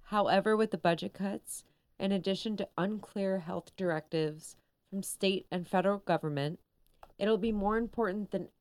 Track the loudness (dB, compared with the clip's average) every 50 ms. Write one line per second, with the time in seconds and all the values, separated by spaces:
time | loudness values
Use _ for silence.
0 | -8 0 2 2 4 6 4 4 4 4 4 2 2 0 0 2 2 2 2 2
1 | 0 -6 -6 -4 -4 -4 -4 -6 -8 -10 -14 -14 -14 _ _ _ _ _ _ -4
2 | -2 0 0 0 0 0 -2 -2 -2 -4 -4 -4 -6 -6 _ -2 -2 -2 -2 -4
3 | -8 -8 -6 -2 -2 0 0 -2 -2 -4 -6 -6 -8 -10 -6 -2 0 0 0 0
4 | -2 -2 -2 0 0 -2 -4 -8 -14 -18 -20 _ _ _ _ _ _ _ -8 -6
5 | -6 -6 -4 0 2 2 2 0 -2 -4 -6 -6 -2 0 2 2 4 2 2 0
6 | 0 0 0 0 0 -2 -2 0 -2 -2 -4 -6 _ _ _ _ _ _ _ _
7 | -20 -16 -8 -2 0 2 2 2 2 0 0 0 0 0 0 0 -2 -2 -2 -2
8 | 0 0 0 -2 -4 -4 -4 -6 -6 -8 _ _